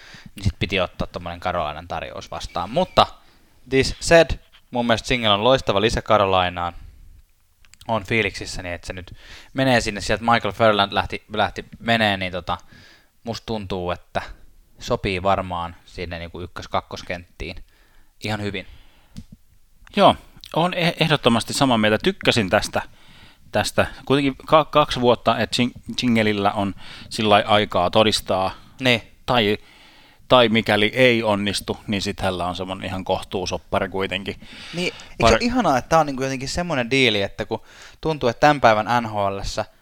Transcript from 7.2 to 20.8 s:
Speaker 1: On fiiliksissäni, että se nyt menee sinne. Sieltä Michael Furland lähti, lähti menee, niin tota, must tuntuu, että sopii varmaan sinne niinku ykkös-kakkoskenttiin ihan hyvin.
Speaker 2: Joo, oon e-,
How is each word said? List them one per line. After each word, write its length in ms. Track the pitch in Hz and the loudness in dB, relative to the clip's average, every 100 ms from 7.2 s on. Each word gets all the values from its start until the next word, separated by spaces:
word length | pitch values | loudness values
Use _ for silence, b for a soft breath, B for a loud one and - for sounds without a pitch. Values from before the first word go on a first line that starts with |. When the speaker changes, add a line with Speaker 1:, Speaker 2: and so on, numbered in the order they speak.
| _ _ _ _ - - - | _ _ _ _ -20 -16 -6
Speaker 1:
On 160 | 113 | -4
fiiliksissäni, 680 | 95 113 101 - 98 - 90 | -2 0 0 -4 -10 -10 -8
että 140 | 85 - | -10 -10
se 60 | |
nyt 200 | 95 87 - B B B | -12 -14 -18 B B B
menee 280 | 135 135 120 | -2 2 2
sinne. 200 | 107 101 | 0 -4
Sieltä 220 | 101 107 | -2 -2
Michael 280 | 117 117 104 | 2 0 0
Furland 400 | 95 113 104 101 | 2 4 4 2
lähti, 300 | 101 92 101 - | -2 -4 -6 -8
lähti 320 | 104 95 - - - | -4 -4 -4 -14 -8
menee, 380 | 113 117 107 98 | -2 2 2 0
niin 140 | 92 | -4
tota, 260 | 87 85 85 - b b b b b | -6 -6 -8 -10 b b b b b
must 200 | 117 107 - | -12 -10 -8
tuntuu, 460 | 110 95 95 87 | -8 -6 -6 -6
että 300 | 85 - - - - - - _ - | -6 -8 -8 -8 -14 -20 -20 _ -12
sopii 440 | - 120 104 92 | -4 -2 -2 0
varmaan 520 | 95 95 92 87 85 85 - | 0 0 -2 -6 -8 -12 -16
sinne 340 | - 85 85 | -12 -10 -10
niinku 200 | 85 85 | -10 -12
ykkös-kakkoskenttiin 1120 | 87 - - 92 - - - 87 90 - 80 - - _ _ - - _ | -12 -14 -8 -6 -6 -12 -10 -10 -12 -14 -12 -12 -18 _ _ -20 -20 _
ihan 180 | 107 107 | -6 -6
hyvin. 260 | 104 95 - b b b b b - - _ _ _ _ - 208 | -6 -8 -10 b b b b b -20 -20 _ _ _ _ -6 4
Speaker 2:
Joo, 200 | 175 - b b - - | 4 4 b b -6 -2
oon 180 | 180 | -2
e-, 200 | 180 | 0